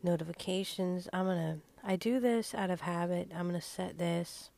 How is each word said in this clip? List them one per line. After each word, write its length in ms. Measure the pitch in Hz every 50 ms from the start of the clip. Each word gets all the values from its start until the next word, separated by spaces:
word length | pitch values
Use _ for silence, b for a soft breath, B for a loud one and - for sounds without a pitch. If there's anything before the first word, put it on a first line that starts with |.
notifications. 1040 | - 175 175 160 160 160 165 - - - 185 190 196 - - - 185 180 180 180 175 - -
I'm 140 | 185 185
gonna, 320 | 185 185 170 165 160 160 151 - - - - -
I 120 | 208 190
do 220 | 180 - 226 240 262
this 360 | 247 247 233 233 220 - -
out 160 | - 196 180
of 100 | 180 170
habit. 500 | - 175 175 170 175 175 180 175 175 - -
I'm 120 | 175 175
gonna 160 | 175 175 175
set 380 | - - - - 185 185 - 170
this 500 | 175 170 170 170 170 - - - - - _